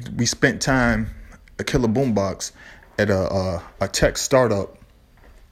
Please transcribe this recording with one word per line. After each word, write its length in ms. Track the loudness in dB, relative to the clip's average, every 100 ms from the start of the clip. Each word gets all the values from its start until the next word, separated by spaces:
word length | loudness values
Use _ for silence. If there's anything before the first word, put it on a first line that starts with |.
| -10 -2
we 100 | -2
spent 340 | 2 0 2
time 500 | 0 2 2 2 -4 -10 -18 -20 -20 -10
at 80 | -2
Killer 220 | 0 2
Boombox 640 | 0 0 0 -2 -4 -10 -14 -20 -20 -12 -2
at 100 | 2
a, 240 | 2 0
a, 300 | 0 -2 -4 -8 -6
a 60 | -4
tech 300 | 2 0 0
startup 580 | 2 4 4 0 -4 -12 -20 _ _ -20 -20 -20 -20